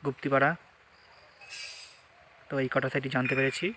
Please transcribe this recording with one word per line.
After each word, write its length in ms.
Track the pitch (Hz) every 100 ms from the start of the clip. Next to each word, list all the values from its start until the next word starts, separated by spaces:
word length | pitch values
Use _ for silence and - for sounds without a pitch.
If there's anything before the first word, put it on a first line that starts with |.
গুপ্তিপাড়া। 480 | 143 127 143 135 143 170 - _ - - - - - - - - - - - - - - - - -
তো 60 | 139
এই 60 | 131
কটা 160 | 110 127
সেটই 180 | 143 131 131
জানতে 180 | 127 135
পেরেছি। 280 | 135 - 180